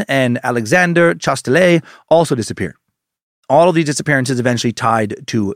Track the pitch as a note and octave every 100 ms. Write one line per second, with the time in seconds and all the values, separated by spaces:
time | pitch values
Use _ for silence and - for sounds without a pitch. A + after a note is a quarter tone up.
0 | - C3+ B2+ A#2+ B2 A#2+ A2 F3 F3 E3+
1 | E3+ - - C3+ - D3+ F3+ E3+ - -
2 | - E3 D#3 B2+ G#2 - F2 - _ _
3 | _ _ _ _ - E3 F3 E3 D3+ C#3+
4 | - C#3 B2+ B2 A#2+ A#2+ A#2+ - A#2 A2+
5 | G#2+ - - A2+ G2